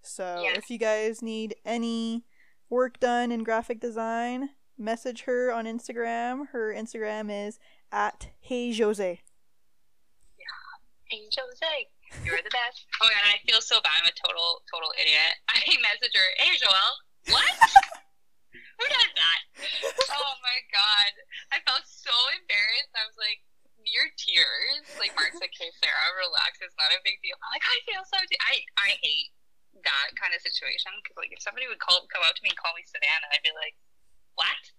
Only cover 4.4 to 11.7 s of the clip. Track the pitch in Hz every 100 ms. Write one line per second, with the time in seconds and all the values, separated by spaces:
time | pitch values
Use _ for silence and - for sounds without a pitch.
4.4 | 277 - _ - 214 226 254 233 - 247
5.4 | 247 233 226 233 - 233 233 233 240 254
6.4 | 285 254 220 214 220 240 214 214 214 208
7.4 | 208 214 - - - 208 208 - - -
8.4 | - 247 240 220 214 208 190 175 - -
9.4 | - - - - - - - - - -
10.4 | - - - - - - - 220 214 269
11.4 | 254 247 320